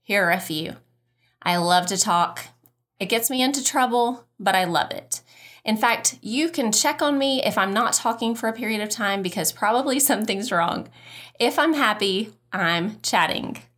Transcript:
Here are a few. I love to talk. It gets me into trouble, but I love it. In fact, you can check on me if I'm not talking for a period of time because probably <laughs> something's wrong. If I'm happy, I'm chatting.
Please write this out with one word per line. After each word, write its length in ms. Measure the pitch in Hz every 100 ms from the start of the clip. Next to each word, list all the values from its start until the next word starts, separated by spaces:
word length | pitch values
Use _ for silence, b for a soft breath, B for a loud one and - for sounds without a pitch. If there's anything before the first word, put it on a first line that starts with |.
Here 240 | - 202
are 80 | 175
a 80 | 185
few. 360 | 185 156 165 - _ _ _ _ _ _
I 160 | - 175
love 280 | 175 180 180
to 120 | 190
talk. 480 | 220 175 175 - - _ _ _ _ _
It 120 | 180
gets 180 | 226 226
me 140 | 262
into 200 | 254 277
trouble, 640 | 254 285 254 240 240 254 _ _
but 140 | 202
I 100 | 185
love 260 | 180 160 -
it. 300 | - - - B B B B
In 140 | - 220
fact, 420 | 240 226 - -
you 260 | 202 240 320
can 240 | 320 233
check 300 | 214 285 294
on 160 | 294 277
me 260 | 269 262
if 140 | - 208
I'm 160 | 196
not 180 | 202 240
talking 420 | - 226 226 226
for 140 | 233 226
a 60 |
period 260 | 220 214 220
of 80 | 208
time 340 | 214 202 196
because 300 | 185 196 226
probably 480 | - 208 240 277 262
<laughs> 0 |
something's 500 | - 214 220 196 233
wrong. 380 | 175 170 - - B B B B B
If 200 | 233 -
I'm 160 | 302
happy, 580 | 302 240 214 196 185 214 - _
I'm 480 | 190 170 170 180 -
chatting. 600 | - 196 165 - - - -